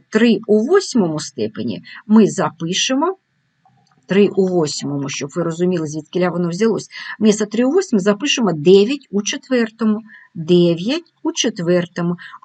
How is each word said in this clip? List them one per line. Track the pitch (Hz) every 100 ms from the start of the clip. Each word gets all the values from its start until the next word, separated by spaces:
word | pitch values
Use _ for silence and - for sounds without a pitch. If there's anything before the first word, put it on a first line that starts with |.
| -
три | 214 240 214 -
у | 214 247
восьмому | 392 381 247 170 156
степені | 151 - 107 - 117 90 - - -
ми | 220 185
запишемо | 190 151 - 165 190 - 262 330 381 _ _ _ _ _ _ _ _ -
три | 185 202
у | - 185
восьмому, | 180 151 - 139 143 139
щоб | - 143 175
ви |
розуміли, | 165 160 180 180 156
звідкіля | 151 - 180 175
воно | 170 175
взялось. | 175 226 165 - - - -
Вмісто | 214 208 208
три | 214 254
у |
восьмому | 349 381 208
запишемо | 190 208 294 - 214
дев'ять | 160 151 196 208 277 -
у | 196
четвертому. | 208 285 - 254 220 - 220 214 220 - _ 175
Дев'ять | 156 180 170 165 196 311 - _
у | 311
четвертому. | 330 247 214 170 175 175 - 170 175 - -